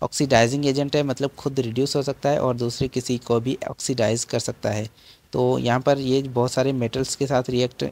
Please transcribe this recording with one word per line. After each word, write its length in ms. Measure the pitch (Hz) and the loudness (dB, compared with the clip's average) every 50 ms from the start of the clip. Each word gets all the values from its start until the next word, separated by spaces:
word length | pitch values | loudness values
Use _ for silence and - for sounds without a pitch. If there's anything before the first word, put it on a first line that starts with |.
| - | -6
oxidizing 640 | 135 - - 151 135 135 113 117 117 131 143 143 | -4 -2 -2 0 4 6 6 6 6 2 0 0
agent 300 | 143 135 139 143 139 143 | 0 0 0 -2 0 0
है, 60 | 151 147 | 0 0
मतलब 280 | 139 127 - 135 139 | 0 -2 -2 -2 -4
खुद 300 | - - - 147 139 135 | -4 -4 -6 -4 -2 -2
reduce 360 | 123 117 113 123 135 139 - | -2 -2 0 -2 -2 0 0
हो 60 | 147 135 | -2 -2
सकता 260 | 139 135 - - 143 | -2 -4 -2 -2 0
है 120 | 147 151 | 0 2
और 160 | - 131 127 | 0 0 0
दूसरे 320 | 120 120 120 117 - 139 131 | 0 -2 -4 -2 -2 -4 -2
किसी 300 | - 127 120 - 127 120 | -2 -4 -2 -2 -4 -4
को 220 | - - 120 117 | 0 0 0 2
भी 180 | 113 127 131 - - - | 2 0 -4 -4 -6 -10
oxidize 540 | - - - - 135 123 113 104 110 120 - | -10 -8 -4 -4 -2 0 2 2 2 0 -2
कर 140 | - - 120 | -4 -4 -4
सकता 320 | - - 120 - - 110 | -4 -4 -8 -4 -4 -4
है। 200 | 104 107 107 113 - - - - - _ _ _ - | -4 -2 -6 -8 -12 -18 -20 -20 -20 _ _ _ -2
तो 260 | 131 127 123 131 127 | 0 2 2 2 0
यहाँ 220 | 127 120 120 127 | 2 0 0 2
पर 180 | 131 147 139 139 | 4 2 2 2
ये 240 | 135 131 127 135 139 | 2 0 0 0 0
बहुत 300 | 135 127 123 120 127 - | 0 0 0 0 0 2
सारे 200 | - 131 135 139 | 0 0 0 0
metals 440 | 127 117 113 - 131 135 - - | 0 -2 -2 -2 -2 -4 -4 -2
के 100 | - 143 | -4 -2
साथ 160 | 131 143 127 131 - | 0 0 0 0 0
react, 360 | 127 123 127 123 123 - - 139 | 0 0 0 0 -2 -4 -6 -6